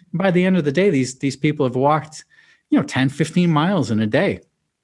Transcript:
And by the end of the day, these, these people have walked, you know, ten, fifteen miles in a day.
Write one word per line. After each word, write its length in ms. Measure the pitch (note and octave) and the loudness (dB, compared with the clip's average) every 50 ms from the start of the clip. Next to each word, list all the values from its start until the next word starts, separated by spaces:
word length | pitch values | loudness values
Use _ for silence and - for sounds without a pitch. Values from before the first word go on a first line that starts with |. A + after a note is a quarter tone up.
| _ _ - | _ _ -6
And 60 | E3 | -2
by 120 | F#3 G3 | 0 0
the 140 | F3 F3+ F3+ | 2 2 2
end 120 | F#3+ F#3 | 2 2
of 80 | F3+ D3+ | 0 0
the 80 | D3 C#3 | 0 0
day, 180 | E3+ F#3+ G#3 | 2 2 2
these, 280 | E3+ C3+ B2+ B2+ - - | 2 0 -2 -2 -6 -6
these 180 | - C#3 C3 | -6 -6 -4
people 280 | - - D3+ D3 D3+ C#3+ | -2 -2 -2 0 0 -2
have 100 | B2+ A#2 | -2 0
walked, 480 | B2+ C3+ C#3+ D3+ D#3 D3+ - - - - _ _ _ _ _ _ _ _ - | 0 2 2 2 0 -2 -6 -16 -20 -20 _ _ _ _ _ _ _ _ 0
you 80 | D4+ C4 | 0 0
know, 60 | - | 0
ten, 240 | - - B2+ C3 C#3 | 0 -2 -2 -2 -2
fifteen 420 | - - E3 D3+ - F3+ F3 E3+ | 0 -2 -4 -2 0 0 2 2
miles 400 | D#3+ D3 D3+ F3+ G#3 F3 B2 G#2+ | 2 2 2 2 0 0 -2 0
in 100 | A2+ G#2+ | 0 -2
a 60 | A2 | 0
day. 340 | G#2+ A2+ C#3 F#3 F#3+ G#2 F2 - _ _ _ _ _ _ _ | 0 0 0 0 0 -2 -6 -10 _ _ _ _ _ _ _